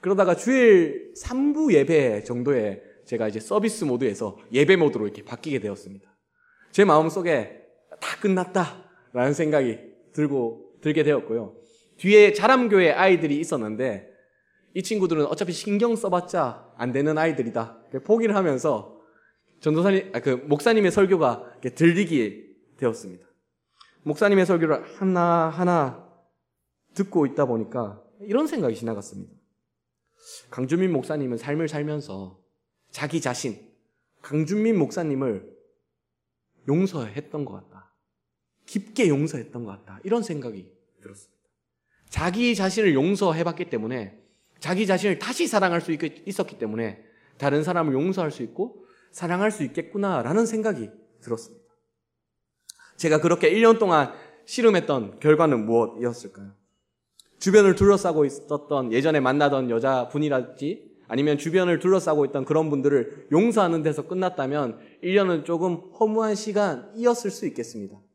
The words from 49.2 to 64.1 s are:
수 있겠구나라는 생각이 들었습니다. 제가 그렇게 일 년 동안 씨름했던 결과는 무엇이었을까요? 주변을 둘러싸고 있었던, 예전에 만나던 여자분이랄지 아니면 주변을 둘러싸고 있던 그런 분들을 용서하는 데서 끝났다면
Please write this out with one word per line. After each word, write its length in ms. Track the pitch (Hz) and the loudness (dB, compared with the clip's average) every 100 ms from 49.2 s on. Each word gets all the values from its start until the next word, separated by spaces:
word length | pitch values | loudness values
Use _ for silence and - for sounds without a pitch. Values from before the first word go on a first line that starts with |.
| 175 180 208 | -6 -2 -2
수 140 | 208 | -2
있겠구나라는 840 | 139 - 165 202 196 165 117 190 226 | -6 -6 -8 -6 -2 -2 0 0 0
생각이 420 | 220 214 165 107 - _ _ | -2 -4 -4 -8 -16 _ _
들었습니다. 480 | - 113 - - _ _ _ _ _ _ _ _ _ _ _ - - _ | -8 -8 -8 -20 _ _ _ _ _ _ _ _ _ _ _ -20 -20 _
제가 240 | 165 151 | 0 2
그렇게 280 | 170 175 160 | 2 2 2
일 140 | 196 | 6
년 160 | 226 226 | 6 6
동안 340 | 208 160 131 - - _ | 4 2 2 -6 -20 _
씨름했던 760 | - - 226 190 160 139 101 - | -12 2 4 4 0 -4 -4 -2
결과는 460 | 151 151 160 127 107 | 4 6 6 2 2
무엇이었을까요? 840 | 117 113 - 120 117 104 - 98 101 _ _ _ _ _ _ _ _ | 2 2 -2 -6 -6 -16 -18 -20 -20 _ _ _ _ _ _ _ _
주변을 380 | 190 208 202 180 | 4 6 6 6
둘러싸고 480 | 196 196 190 156 | 4 4 2 2
있었던, 680 | 143 - - 147 - 143 123 | 0 -2 -8 -8 -4 -4 0
예전에 280 | 113 147 156 | 0 2 2
만나던 500 | 127 139 143 139 127 | 2 2 2 0 -2
여자분이랄지 1160 | 117 135 131 120 147 151 135 123 - 143 208 - _ _ | 0 0 0 -2 -4 -2 -2 -4 -10 -8 -8 -14 _ _
아니면 320 | 117 147 147 | -2 0 0
주변을 400 | 165 180 180 170 | 0 0 2 0
둘러싸고 460 | 180 190 180 151 | 2 0 2 0
있던 200 | 139 139 | 0 -2
그런 240 | 131 151 160 | -2 0 0
분들을 580 | 143 139 143 117 - - | 0 2 2 0 -10 0
용서하는 520 | 151 226 220 185 165 | 2 2 2 2 0
데서 240 | 156 147 | -2 -4
끝났다면 720 | 139 | -6